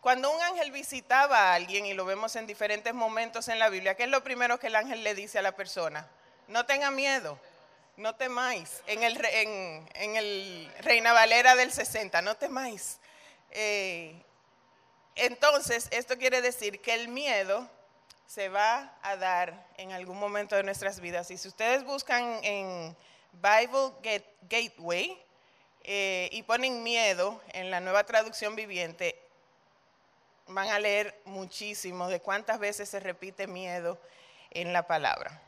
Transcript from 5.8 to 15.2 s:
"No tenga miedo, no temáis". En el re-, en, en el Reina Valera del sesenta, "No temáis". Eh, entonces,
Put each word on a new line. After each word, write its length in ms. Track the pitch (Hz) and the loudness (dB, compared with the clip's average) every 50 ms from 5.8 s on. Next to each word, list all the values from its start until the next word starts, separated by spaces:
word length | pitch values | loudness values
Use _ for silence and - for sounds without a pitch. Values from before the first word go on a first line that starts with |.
| 170 160 147 151 147 - _ _ _ - _ _ _ | -6 -6 -6 -8 -14 -14 _ _ _ -20 _ _ _
"No 200 | - 202 233 240 | -4 -2 -2 2
tenga 240 | 240 277 277 285 277 | 2 2 2 2 0
miedo, 480 | 277 269 269 277 269 269 208 156 147 135 - - - - - - _ _ _ _ _ | 0 0 0 0 0 0 -2 -6 -12 -12 -18 -20 -20 -20 -20 -20 _ _ _ _ _
no 180 | - 208 220 226 | -8 -6 -6 -4
temáis". 680 | - 262 254 247 240 254 254 247 196 160 156 - - - | -4 -6 -4 -2 -2 -2 -2 -2 -4 -6 -12 -14 -14 -8
En 160 | - 214 220 233 | -6 -4 0 0
el 140 | 233 226 | 0 0
re-, 260 | 233 220 226 - 220 214 | 2 0 0 2 2 2
en, 480 | 214 214 196 190 175 160 156 160 156 - | 0 -2 -6 -6 -8 -10 -12 -16 -18 -10
en 220 | - 190 214 214 | -8 -8 -4 -2
el 560 | 220 214 208 202 190 196 196 180 170 165 151 - - - | -2 -2 -2 -4 -6 -6 -10 -12 -14 -14 -16 -16 -8 2
Reina 300 | 320 240 233 226 233 233 | 4 4 6 8 8 10
Valera 440 | 233 220 226 226 240 247 254 254 | 10 10 10 8 8 10 10 10
del 160 | 247 254 254 - | 10 8 2 2
sesenta, 500 | - 220 - - 220 214 190 - 170 175 | -4 -4 -2 -2 -4 -6 0 0 0 0
"No 140 | 202 220 | 0 -4
temáis". 600 | - 285 339 277 254 269 254 220 185 - - - - _ - - - - - - _ _ _ | -4 -6 -6 -4 -6 -6 -6 -8 -10 -10 -12 -12 -12 _ -20 -20 -20 -20 -20 -20 _ _ _
Eh, 720 | - - 214 214 208 202 196 190 180 170 170 160 160 170 175 _ _ _ _ _ _ _ _ _ _ _ _ _ _ _ _ _ _ | -6 -4 -2 0 0 0 -2 -4 -6 -8 -10 -14 -18 -20 -20 _ _ _ _ _ _ _ _ _ _ _ _ _ _ _ _ _ _
entonces, 720 | - | 0